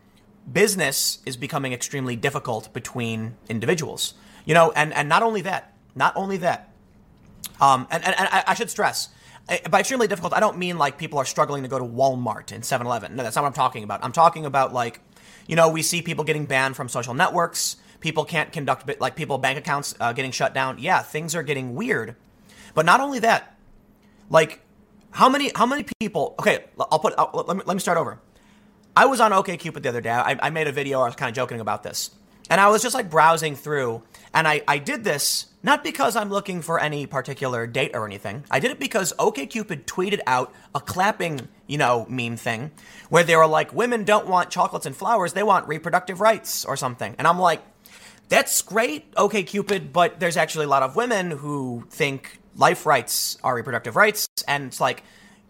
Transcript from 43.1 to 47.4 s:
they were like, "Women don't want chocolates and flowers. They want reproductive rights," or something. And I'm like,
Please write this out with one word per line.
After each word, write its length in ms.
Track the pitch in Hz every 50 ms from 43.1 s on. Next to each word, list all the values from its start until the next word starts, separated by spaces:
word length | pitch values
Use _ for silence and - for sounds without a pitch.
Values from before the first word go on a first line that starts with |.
| 147 170 175
they 120 | 170 165
were 120 | 160 160
like, 260 | 156 156 156 151 - 127
"Women 300 | 165 233 247 240 220 196
don't 240 | 202 208 214 -
want 240 | 180 185 180 175 -
chocolates 340 | - 185 170 - - 156 -
and 100 | 147 131
flowers. 380 | - 190 208 233 208 180 170 -
They 80 | 190
want 260 | 208 214 190 170 -
reproductive 540 | - 156 156 156 175 170 180 - - 185 160
rights," 440 | 214 220 220 - - - - - -
or 120 | - 135
something. 380 | 135 143 123 120 - 113 101 113
And 100 | - 139
I'm 120 | 165 175
like, 240 | 180